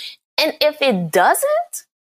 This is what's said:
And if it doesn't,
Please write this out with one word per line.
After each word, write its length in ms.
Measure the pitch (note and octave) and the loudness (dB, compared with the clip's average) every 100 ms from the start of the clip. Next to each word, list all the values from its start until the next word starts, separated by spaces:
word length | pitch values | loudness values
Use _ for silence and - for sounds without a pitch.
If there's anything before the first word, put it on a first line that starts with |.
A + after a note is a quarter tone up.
| - - _ - | -18 -20 _ -4
And 180 | D4+ - | -2 0
if 180 | D4+ D4+ | -2 0
it 300 | C#4 F#3+ E3 | 0 0 0
doesn't, 720 | F#3+ G3+ F4 C#5 D5+ F5 - - _ _ _ | 2 4 2 0 -2 -4 -12 -18 _ _ _